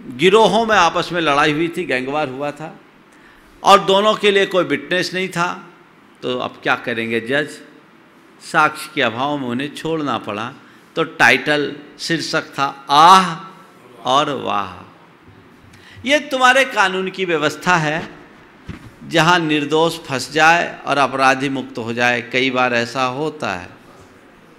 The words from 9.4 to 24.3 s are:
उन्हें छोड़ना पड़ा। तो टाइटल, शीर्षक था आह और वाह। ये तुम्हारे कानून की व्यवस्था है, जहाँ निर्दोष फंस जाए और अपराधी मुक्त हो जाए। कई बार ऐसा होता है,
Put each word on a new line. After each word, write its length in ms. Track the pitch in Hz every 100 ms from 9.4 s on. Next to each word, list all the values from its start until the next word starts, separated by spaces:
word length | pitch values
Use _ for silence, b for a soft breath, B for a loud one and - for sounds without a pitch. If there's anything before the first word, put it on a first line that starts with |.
| 123
उन्हें 260 | 120 143
छोड़ना 440 | - 160 160 143 110
पड़ा। 340 | 110 104 120 - b b b -
तो 80 |
टाइटल, 720 | 156 - 120 131 151 147 135 - - -
शीर्षक 440 | - 160 - 160
था 440 | - - 139 - -
आह 460 | 143 165 190 180 160 - - - - - -
और 260 | 127 135 151
वाह। 540 | 127 104 101 95 92 98 - - _ - - - - - B B B 247
ये 120 | 294
तुम्हारे 460 | 294 262 254 254
कानून 460 | 262 214 190 185 190
की 140 | 185
व्यवस्था 520 | 180 160 147 147 180 175
है, 320 | 156 160 - - - - - - - - - -
जहाँ 340 | 139 156 160 180
निर्दोष 600 | 156 151 139 156 165 165
फंस 340 | - 131 -
जाए 460 | 151 160 170 165 - 127
और 120 | 139
अपराधी 500 | 131 131 131 135 143
मुक्त 300 | 135 123 -
हो 140 | 113
जाए। 300 | 117 123 120
कई 280 | 117 131 131
बार 240 | 127 127
ऐसा 300 | 120 117 135
होता 480 | 127 127 156 147 110
है, 160 | 90 92 - - - - - -